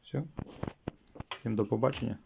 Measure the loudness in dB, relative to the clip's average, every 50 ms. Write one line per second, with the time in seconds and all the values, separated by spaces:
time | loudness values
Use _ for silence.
0 | _ -2 -2 -2 -2 -2 -6 -10 -10 -10 -8 -6 -6 -6 -6 _ _ -8 -8 _
1 | _ -20 -16 -16 -8 _ -8 -4 -2 0 2 2 4 4 4 4 4 4 4 2
2 | -2 -2 -2 -4 -8